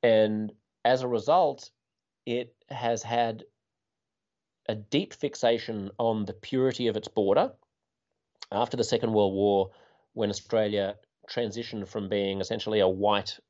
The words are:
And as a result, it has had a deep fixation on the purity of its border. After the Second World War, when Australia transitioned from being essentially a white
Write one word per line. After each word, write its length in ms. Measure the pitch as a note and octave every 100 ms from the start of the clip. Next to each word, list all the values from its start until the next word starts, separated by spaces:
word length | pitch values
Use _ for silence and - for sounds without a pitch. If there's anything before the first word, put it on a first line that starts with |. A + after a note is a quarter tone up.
And 500 | A#2+ A2 G#2+ G#2+ G#2+ - _ _
as 180 | A#2 B2+
a 60 | B2+
result, 600 | A#2+ G#2 E3+ D#3+ - - _ _ _ _ _ -
it 280 | A#2+ A#2+ _ _
has 340 | C3 A#2 A#2
had 420 | A2 A#2 A#2 A2+ - _ _ _ _ _ _ _ _ _ _ _ -
a 60 |
deep 400 | G#2+ G#2 C#3+ G3
fixation 760 | - C#3+ C#3+ A#2+ A#2 - A2 G2 G2
on 280 | A#2 A2 G2
the 80 |
purity 540 | F#2+ - C3 C3 B2 A#2+
of 80 | G#2+
its 120 | -
border. 440 | - G2 G#2 B3 - _ _ _ _ _ _ _ _ -
After 240 | G2+ A#2+ B2
the 80 |
Second 280 | A2+ A#2 A#2
World 220 | G#2+ G2+
War, 360 | F#2+ G#2 G2 F#2+ - _ _ _
when 180 | - G#2
Australia 680 | G2+ - A2+ G#2+ G#2 G2 G#2 _ _ -
transitioned 580 | - A#2 G#2 A#2 A2+ G2
from 200 | A2 G2
being 320 | G#2 G2 G2
essentially 400 | F#2 A2+ G#2 G#2+
a 80 | F#2+
white 500 | F#2+ G2+ G2+ G2 - _